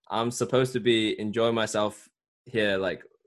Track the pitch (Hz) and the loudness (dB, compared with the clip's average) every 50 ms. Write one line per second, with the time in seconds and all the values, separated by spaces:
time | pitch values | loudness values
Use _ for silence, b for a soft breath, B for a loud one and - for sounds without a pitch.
0 | _ - 98 110 117 120 120 - 120 - - 127 131 127 131 123 101 120 117 113 | _ -6 -4 -2 -2 -2 -2 -4 -4 0 2 2 0 2 -2 -2 2 2 4 4
1 | 110 107 92 - 107 107 98 117 113 117 113 113 110 104 - 107 104 104 - - | 2 0 -2 -2 -4 -4 -2 0 0 2 2 0 -2 0 0 0 -2 -2 -4 -8
2 | - - _ _ _ _ _ _ _ - 120 113 107 104 98 95 95 92 85 - | -20 -20 _ _ _ _ _ _ _ -6 -2 0 2 2 2 0 0 -2 -4 -6
3 | - - _ _ _ | -10 -20 _ _ _